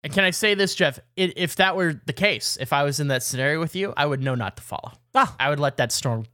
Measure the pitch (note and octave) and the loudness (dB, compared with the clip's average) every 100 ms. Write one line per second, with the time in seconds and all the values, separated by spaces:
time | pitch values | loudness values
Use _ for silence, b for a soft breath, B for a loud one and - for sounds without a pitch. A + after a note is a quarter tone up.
0 | D#3 F#3+ F#3+ E3+ G#3+ G3+ G3 - E3 C3+ | -2 2 2 2 2 2 2 2 0 0
1 | - - F#3 D#3 F3 - F#3+ F#3 F3 D3 | -16 -2 -2 0 -4 2 2 4 0 -2
2 | - C3+ G3+ B2 - - C3 C#3+ C#3+ C#3 | -8 0 0 0 -4 -6 0 2 2 0
3 | D3 C3 - B2+ C3+ D#3 E3 F3+ G3 - | 0 0 -2 -2 0 0 -2 -4 -4 0
4 | D3 C3+ C3+ B2+ G2 - - - - - | 0 0 -2 -2 -4 -8 -10 -10 -10 -18
5 | _ C4 C4 - C3+ D3 C#3+ - B2 - | _ 0 0 0 0 2 0 0 0 0
6 | C3+ A2+ A2 | -2 -2 -6